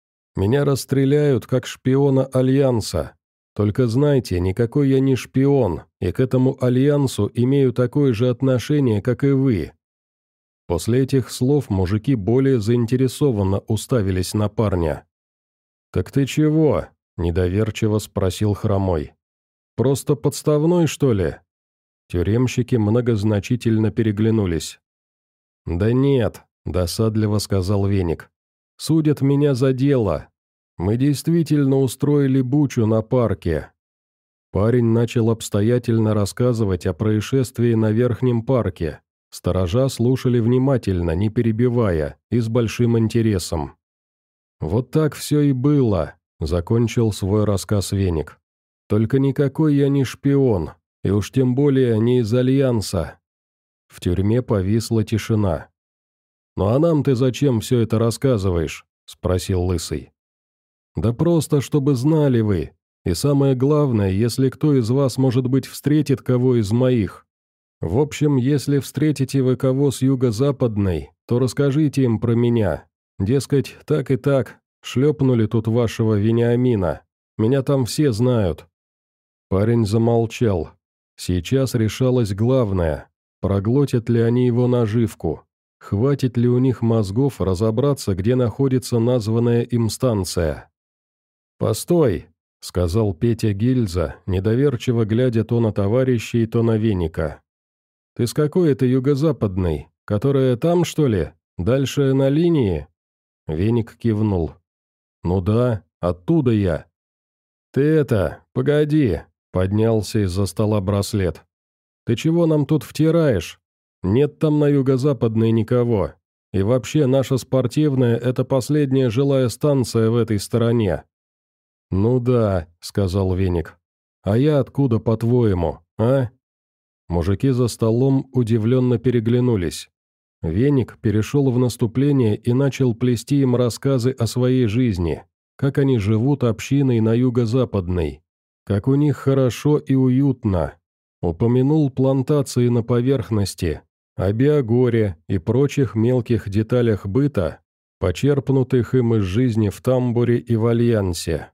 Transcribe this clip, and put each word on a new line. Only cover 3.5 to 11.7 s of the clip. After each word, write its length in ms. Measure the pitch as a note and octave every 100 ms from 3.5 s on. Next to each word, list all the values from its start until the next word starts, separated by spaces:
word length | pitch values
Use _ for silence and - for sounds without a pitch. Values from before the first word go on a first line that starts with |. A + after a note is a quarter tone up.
Только 340 | - G#2 G2+ B2
знайте, 500 | A#2+ D3 C#3 - F2+
никакой 480 | F#2 F#2 A#2 D3 C#3
я 120 | C3+
не 160 | C3+ B2+
шпион, 680 | - C3 C#3 C#3 G#2+ D#2 - _
и 120 | F2+
к 80 | -
этому 360 | C3 B2+ B2+ C3
Альянсу 680 | B2+ B2+ C#3 D3 C3+ - G2+
имею 380 | - B2 C#3 C3
такое 400 | A#2 B2 D3 C#3+
же 160 | G#2 B2+
отношение, 760 | B2 C3+ B2+ - D3+ C3 G#2
как 220 | B2 A#2+
и 60 | C#3
вы". 420 | C#3 C3+ G2+ C#2+ - _ _ _ _ _ _ _ _ -
После 360 | E2+ - B2
этих 280 | C3+ C3+ -
слов 380 | - B2+ D3
мужики 460 | -